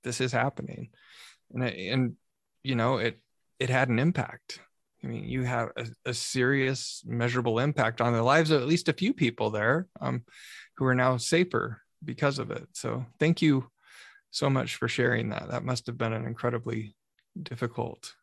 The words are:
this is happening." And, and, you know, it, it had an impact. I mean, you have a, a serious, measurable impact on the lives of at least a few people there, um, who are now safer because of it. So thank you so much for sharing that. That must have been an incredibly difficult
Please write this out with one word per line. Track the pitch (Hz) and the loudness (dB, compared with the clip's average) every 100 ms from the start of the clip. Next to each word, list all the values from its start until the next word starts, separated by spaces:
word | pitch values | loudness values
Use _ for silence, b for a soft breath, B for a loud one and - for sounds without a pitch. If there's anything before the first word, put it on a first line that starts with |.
this | 127 120 | -8 -2
is | 127 | 0
happening." | 120 135 - - - 120 b b b b b _ | 0 0 -2 -10 -12 -14 b b b b b _
And, | 123 | -4
and, | 123 - 92 131 123 - _ _ _ _ | -4 -4 -2 0 0 -4 _ _ _ _
you | 135 123 | -4 0
know, | 117 127 | 2 2
it, | 113 - _ _ _ - | -2 -4 _ _ _ -4
it | 127 | 0
had | 127 127 | 2 2
an | 113 | 2
impact. | 151 180 - - - - - _ _ _ | 2 2 -4 -8 -16 -18 -20 _ _ _
I | - | -10
mean, | 113 101 | -8 -6
you | 127 | -4
have | 123 120 113 - | 0 -2 -2 -6
a, | 117 - 127 | -10 -8 -8
a | |
serious, | 120 - 131 123 139 131 131 - - - | -6 -4 2 2 4 2 -2 -6 -12 -6
measurable | 120 120 123 120 113 | 0 0 2 2 2
impact | 143 147 113 113 | 2 2 2 2
on | 120 | 2
the | 117 | 4
lives | 120 151 156 | 6 6 6
of | 151 | 2
at | 127 | 4
least | 170 - | 2 2
a | |
few | - 196 | 0 0
people | - 120 - 110 | 2 0 2 -2
there, | 104 110 156 185 - | 2 2 2 -2 -6
um, | 135 127 - B B B B - | -4 -4 -8 B B B B -2
who | 131 | 2
are | 127 | 4
now | 127 127 | 4 2
safer | - 165 180 - - 113 _ _ | 2 2 2 0 -4 -8 _ _
because | 151 - 143 139 | -12 0 0 0
of | - | -4
it. | - - | -8 -10
So | - 120 120 123 - | -10 -6 -6 -8 0
thank | 151 170 | 2 4
you | 160 135 - _ b b b b _ | 4 4 2 _ b b b b _
so | - 139 | -2 2
much | 135 123 - | 2 0 -2
for | 117 | -2
sharing | - 123 117 113 | 2 2 2 -2
that. | - - | -4 -6
That | 123 127 | -4 -4
must | 123 - | -4 -6
have | 120 | -4
been | 117 | -2
an | 113 117 | -2 -6
incredibly | 117 123 120 117 113 104 - _ _ _ - | -4 -2 -2 -4 -6 -8 -14 _ _ _ -14
difficult | 160 120 120 117 117 - - - | -12 -6 -6 -4 -8 -8 -18 -20